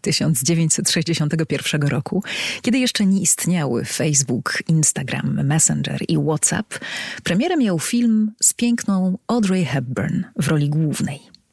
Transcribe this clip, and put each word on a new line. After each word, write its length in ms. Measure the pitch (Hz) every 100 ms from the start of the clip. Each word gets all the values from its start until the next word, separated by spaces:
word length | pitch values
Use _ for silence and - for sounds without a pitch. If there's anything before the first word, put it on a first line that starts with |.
tysiąc 420 | - 156 147 151
dziewięćset 480 | 131 165 160 - -
sześćdziesiątego 540 | 170 160 165 151 160 156
pierwszego 440 | 139 - 151 143
roku, 340 | 131 - - - - - -
kiedy 180 | - 254
jeszcze 260 | 247 - 196
nie 160 | 196
istniały 640 | 165 - 165 180 143 117 135
Facebook, 800 | - 139 143 131 123 - - -
Instagram, 760 | 160 151 - 131 135 143 143
Messenger 600 | 139 160 - 147 143 139 -
i 100 | 156
WhatsApp, 560 | 143 151 - - - - - - - -
premierę 340 | - 180 330 339
miał 220 | 226 165
film 520 | - 240 240 214 214 -
z 100 | -
piękną 640 | - 240 233 - 196 185 185 -
Audrey 380 | 240 196 185 147
Hepburn 580 | 135 123 117 104 - - -
w 120 | 135
roli 220 | 156 147
głównej. 500 | 151 156 - 147 139 - _ _